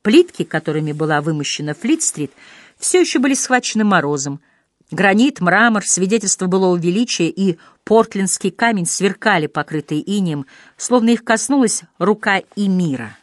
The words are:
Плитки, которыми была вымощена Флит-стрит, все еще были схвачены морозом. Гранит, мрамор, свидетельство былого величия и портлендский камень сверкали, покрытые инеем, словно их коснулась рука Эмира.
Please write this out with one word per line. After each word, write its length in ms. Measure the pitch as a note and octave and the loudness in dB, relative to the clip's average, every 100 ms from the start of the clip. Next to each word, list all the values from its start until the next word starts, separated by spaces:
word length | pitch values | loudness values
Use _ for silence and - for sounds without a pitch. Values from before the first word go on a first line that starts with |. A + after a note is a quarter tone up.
Плитки, 440 | G#3+ C#4+ F4 - E3 | 6 4 4 -4 -6
которыми 480 | D#3+ D#3+ D#3 D3+ | -4 -4 -4 -4
была 260 | D3 D#3 D3+ | -4 -2 0
вымощена 540 | D3 D#3 C#3 - D3 | -2 -4 -6 -6 -8
Флит-стрит, 580 | D3 A3+ D#4+ - - C#3+ _ - - - _ | -6 -2 0 -2 -6 -10 _ -20 -20 -20 _
все 220 | - F#4 | 0 2
еще 180 | F4 D#4 | 2 2
были 140 | C4 | 0
схвачены 500 | C4+ - B3 - G#3+ | 0 0 -2 0 0
морозом. 560 | G#3+ F#3 C#3+ D3 C#3+ C#3 _ _ _ _ _ | 2 2 2 -4 -6 -10 _ _ _ _ _
Гранит, 520 | D#3 F#3+ G3+ C4+ C#4+ | 0 2 4 2 2
мрамор, 440 | F3 F#3+ A#3 G#3+ - | 2 4 4 2 -2
свидетельство 640 | - F#3 A3+ F#3+ - F#3 | -2 0 0 -2 -4 -2
былого 300 | F#3+ F#3 F3+ | 2 2 2
величия 500 | E3+ F#3 A#3+ - E3 | 0 0 -2 -2 -2
и 300 | - G3 E3+ - _ | 0 -2 -2 -12 _
портлендский 680 | - A3 A3 G3+ F#3+ - G3 | 2 2 2 -2 -4 -2 -4
камень 340 | - A#3 G#3 E3+ | -2 -2 0 -4
сверкали, 600 | - G3 F#3 A3 F#3 D3+ | -2 -2 -2 0 0 -2
покрытые 540 | - C#3+ D#3 - D3+ D#3+ G3+ | -6 -6 -8 -4 -6 -4 -2
инеем, 280 | F#3 D3 C3+ - - _ | -2 -4 -8 -18 -20 _
словно 320 | - A#3+ A3+ | 0 2 2
их 160 | A#3 - | 0 0
коснулась 580 | A3 - C#4+ A3+ - - _ | -2 0 2 2 -2 -10 _
рука 440 | F3+ G#3 A3 G3 - - | 0 0 0 -2 -4 -4
Эмира. 640 | G3+ F#3 E3+ B2+ A2 - | -2 0 0 -4 -8 -16